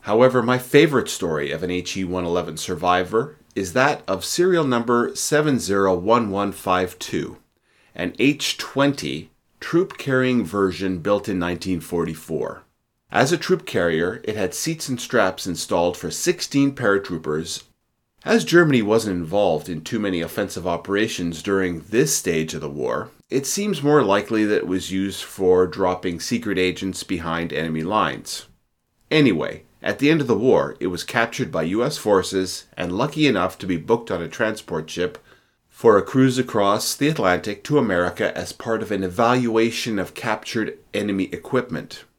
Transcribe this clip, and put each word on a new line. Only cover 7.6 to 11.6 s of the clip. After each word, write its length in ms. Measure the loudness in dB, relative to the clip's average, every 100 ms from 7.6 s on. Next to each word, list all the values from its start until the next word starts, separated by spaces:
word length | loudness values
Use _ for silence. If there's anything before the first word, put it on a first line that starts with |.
| _ _ _ -8
an 180 | -8 0
H 380 | 0 2 -4 -6
twenty 760 | -6 0 0 0 -6 -8 -10 _ _ _
troop-carrying 840 | -2 0 0 -4 0 2 2 2 0
version 540 | 2 2 2 -4 -2
built 280 | 0 0 0
in 120 | -2
nineteen 420 | -2 -4